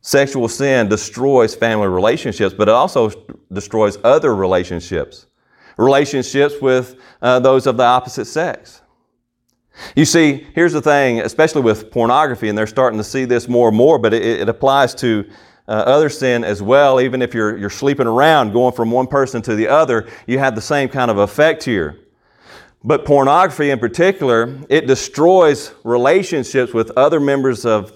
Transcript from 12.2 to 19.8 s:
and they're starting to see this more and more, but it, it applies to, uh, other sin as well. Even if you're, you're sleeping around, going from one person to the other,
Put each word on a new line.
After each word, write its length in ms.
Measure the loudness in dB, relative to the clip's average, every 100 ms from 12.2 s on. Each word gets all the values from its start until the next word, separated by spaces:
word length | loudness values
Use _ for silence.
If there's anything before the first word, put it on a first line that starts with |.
| 0 -2 -4
and 80 | -2
they're 120 | -4
starting 300 | 0 0 0
to 60 |
see 200 | -6 -6
this 240 | -2 -2 0
more 200 | 2 2
and 80 | 4
more, 220 | 4 4
but 160 | 2
it, 80 | 0
it 260 | 0 -2 -4
applies 460 | -2 0 2 0 -2
to, 320 | -2 -2 -4 -16 _ _ -6
uh, 40 |
other 360 | -2 2 2 2
sin 360 | -2 -2 -2
as 180 | -2 -6
well. 380 | 0 4 4 2
Even 200 | 0 -2
if 140 | -4
you're, 240 | -2 -4 -4
you're 100 | -10
sleeping 380 | -4 -4 -2 -2
around, 460 | 2 4 2 2
going 200 | 0 0
from 200 | 0 -2
one 160 | -2 -2
person 340 | -2 -2 -4
to 140 | -4 -2
the 100 | 2
other, 420 | 2